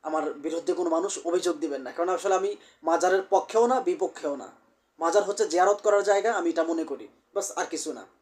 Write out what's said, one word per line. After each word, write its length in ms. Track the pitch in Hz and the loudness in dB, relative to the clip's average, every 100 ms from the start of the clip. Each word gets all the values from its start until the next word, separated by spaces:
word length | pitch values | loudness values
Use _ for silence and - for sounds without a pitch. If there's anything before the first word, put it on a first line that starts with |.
আমার 200 | 156 156 151 143 151 | -2 -2 -4 -6 -6
বিরুদ্ধে 280 | 165 175 170 | -4 -2 -2
কোনো 100 | 175 165 | 0 0
মানুষ 160 | 190 - 170 | -2 -4 -2
অভিযোগ 260 | 180 180 151 | 0 0 -2
দিবেন 180 | 151 139 127 | -4 -6 -8
না, 60 | - | -4
কারণ 140 | 175 185 | -2 0
আসলে 180 | 196 185 | 0 0
আমি 100 | 196 208 - _ - | 0 -6 -16 _ 0
মাজারের 340 | 170 359 381 - | 2 4 2 4
পক্ষেও 320 | 196 - 220 240 | 0 2 2 4
না, 60 | 254 202 | 2 0
বিপক্ষেও 480 | 165 175 - 151 139 | -2 -4 -4 -6 -6
না। 60 | 98 - _ _ _ _ | -10 -20 _ _ _ _
মাজার 240 | 165 202 190 | 2 4 2
হচ্ছে 180 | 202 196 | 0 0
জিয়ারত 280 | 170 185 202 214 | 4 4 4 2
করার 180 | 202 202 | 2 4
জায়গা, 200 | 202 208 208 | 2 2 0
আমি 100 | 170 | 0
এটা 100 | 165 160 | 0 0
মনে 120 | 165 160 | -2 -4
করি, 140 | 135 107 _ _ 196 | -8 -12 _ _ -6
বাস, 120 | 202 - | -6 -6
আর 80 | 175 | -6
কিছু 160 | 160 156 127 | -6 -8 -10
না। 60 | 95 _ | -14 _